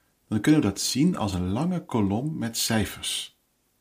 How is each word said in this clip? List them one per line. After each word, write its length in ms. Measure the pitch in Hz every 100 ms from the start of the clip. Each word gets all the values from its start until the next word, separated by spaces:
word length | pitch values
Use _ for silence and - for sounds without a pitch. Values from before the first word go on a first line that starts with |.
| _ _ -
dan 120 | 110
kunnen 200 | 151 156
we 60 | 104
dat 140 | 98
zien 360 | - 123 170 -
als 180 | 107
een 160 | 90 90
lange 340 | 107 175 175
kolom 540 | - 117 98 107 151 160
met 180 | 117 -
cijfers, 840 | - 113 95 - - - - _ _ _ _ _